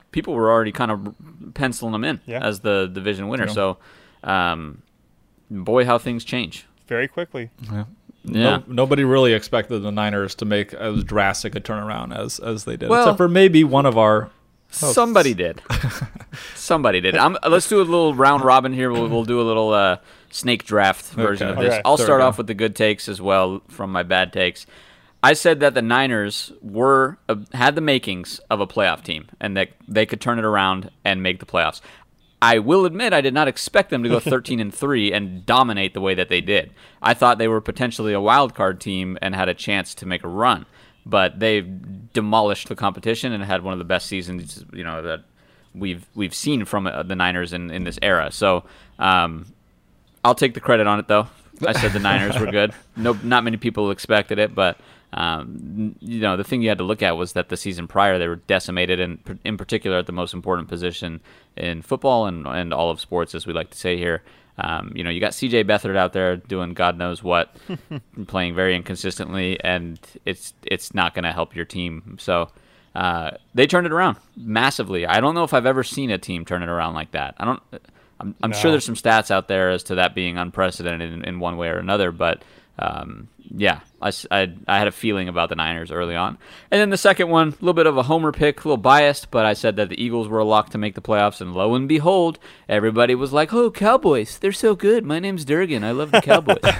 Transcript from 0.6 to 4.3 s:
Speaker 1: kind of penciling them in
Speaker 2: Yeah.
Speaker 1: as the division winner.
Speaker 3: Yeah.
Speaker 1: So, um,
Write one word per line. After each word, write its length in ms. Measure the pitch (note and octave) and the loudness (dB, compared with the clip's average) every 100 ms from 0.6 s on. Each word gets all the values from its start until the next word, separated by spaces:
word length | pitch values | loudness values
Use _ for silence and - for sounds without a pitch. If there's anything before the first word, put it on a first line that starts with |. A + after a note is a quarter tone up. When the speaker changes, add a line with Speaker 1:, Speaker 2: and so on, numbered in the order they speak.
| A2 | 2
Speaker 1:
kind 220 | G#2 A#2+ | -2 -4
of 200 | G#2 G2+ - - - - | -4 -8 -14 -20 -20 -16
penciling 360 | - C3 A#2 A#2 | -6 -4 -4 -6
them 140 | A2 | -4
in 160 | C3 D3+ - | -4 -6 -8
Speaker 2:
Yeah. 120 | A#2+ G#2+ | -6 -4
Speaker 1:
as 140 | G2+ | -4
the 260 | A2 G2+ F#2 | -2 0 -2
division 400 | F#2 G2 G2 G2 | -4 -4 -4 -4
winner. 200 | B2+ G2+ | -4 -4
Speaker 3:
Yeah. 40 | |
Speaker 1:
So, 260 | G#2 G2 F#2 - - _ _ | -2 -2 -4 -12 -20 _ _
um, 600 | - | -4